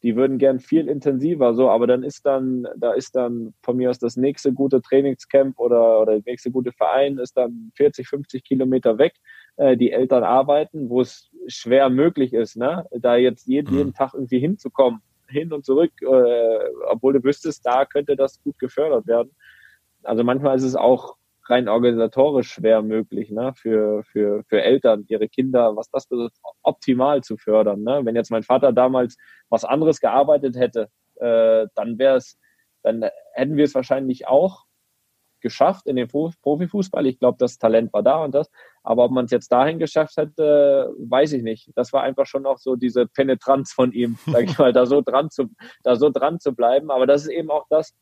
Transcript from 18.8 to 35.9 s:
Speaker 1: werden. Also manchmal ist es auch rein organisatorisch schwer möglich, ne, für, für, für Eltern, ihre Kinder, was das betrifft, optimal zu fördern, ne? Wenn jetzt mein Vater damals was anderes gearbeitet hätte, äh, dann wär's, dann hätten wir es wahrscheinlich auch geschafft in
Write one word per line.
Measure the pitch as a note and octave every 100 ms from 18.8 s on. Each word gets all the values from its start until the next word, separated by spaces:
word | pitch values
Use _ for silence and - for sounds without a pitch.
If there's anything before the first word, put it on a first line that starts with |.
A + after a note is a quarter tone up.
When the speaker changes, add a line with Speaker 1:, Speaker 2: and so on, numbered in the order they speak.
| D#3 B2+ G#2
Speaker 1:
werden. | A#2 A#2 _ _ _ _ _ _ _
Also | - A2+
manchmal | A#2+ C3 C#3 C3
ist |
es | C3
auch | C3 A#2+ B2+ - - _ _ -
rein | B2 A2+
organisatorisch | A2+ A#2+ A#2 A2+ C3 C#3+ C3+ A#2
schwer | - A2 A2
möglich, | G#2+ A2 G#2+ - G#2+
ne, | G#2 B2+
für, | C3 A#2 A2 G#2+ G#2+ -
für, | G#2 G#2 G#2 -
für | G#2+
Eltern, | G#2+ C3+ B2 G#2+ G#2
ihre | A2 G#2+
Kinder, | - C3 B2+ A#2 G#2+
was | A2
das | C3+ -
betrifft, | B2 A#2 _ - -
optimal | - - - B2 C3+ C#3+
zu | - A2
fördern, | - G#2+ G#2 G2+
ne? | A2 C#3+
Wenn | A#2 A#2
jetzt | -
mein | A2+
Vater | - B2+ C#3
damals | A#2+ B2+ C3 B2 - - _ _
was | A2+
anderes | - C#3+ D#3+ D3
gearbeitet | B2 A#2+ C#3+ D3 C3+ A#2+
hätte, | A#2+ A#2 G#2 _ _ -
äh, | A#2+ A2+ A2+ A2 G#2+
dann | - A2 A2+
wär's, | C3+ C3 - _ _ _ _ _
dann | - A2+ A2 - -
hätten | B2 C#3 D3
wir |
es | D3
wahrscheinlich | C3+ B2+ C3+ C3+ B2+ -
auch | C3+ F#3 F#3 _ _ _ _ _ _ _ _
geschafft | A#2 - D#3 F#3+
in | -